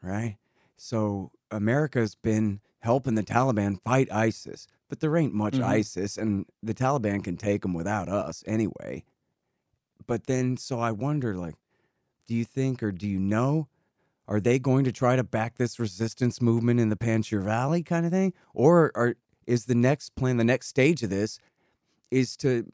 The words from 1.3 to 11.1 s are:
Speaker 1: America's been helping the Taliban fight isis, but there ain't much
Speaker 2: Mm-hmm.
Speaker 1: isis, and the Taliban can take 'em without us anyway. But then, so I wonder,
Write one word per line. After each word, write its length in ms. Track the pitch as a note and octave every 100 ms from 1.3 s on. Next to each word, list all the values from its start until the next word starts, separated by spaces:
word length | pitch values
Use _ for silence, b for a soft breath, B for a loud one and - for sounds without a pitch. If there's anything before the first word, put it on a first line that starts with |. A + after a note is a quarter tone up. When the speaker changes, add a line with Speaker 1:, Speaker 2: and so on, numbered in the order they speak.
| _ -
Speaker 1:
America's 640 | G#2+ G#2 C3+ D#3 B2+ A2 -
been 460 | A2+ A2 A2 G2+ - _
helping 360 | A#2 C3 B2+ A2
the 80 |
Taliban 580 | - A2+ C3+ G#2+ G2+ G2
fight 280 | - C3 C3+
isis, 560 | G2+ A2+ - - - - _ _
but 100 | -
there 160 | D#3 E3
ain't 160 | C#3+
much 260 | G#2 G#2+ C3
Speaker 2:
Mm-hmm. 0 |
Speaker 1:
isis, 580 | G2+ G#2+ G#2+ - G2+ -
and 280 | A2 G2 - _
the 120 | A2
Taliban 500 | G#2 C3 C#3+ G#2+ G2+
can 140 | G2 F2
take 260 | G#2+ G2+ G2+
'em 80 |
without 360 | E2+ E2+ G#2+ F2
us 340 | G2+ D#2 E2 -
anyway. 580 | A2 G#2 - - C2 - _ _ _ _ _ _ _ _ - -
But 180 | A#2 -
then, 320 | B2+ B2+ B2+
so 220 | - B2
I 120 | A#2
wonder, 440 | G#2+ C3+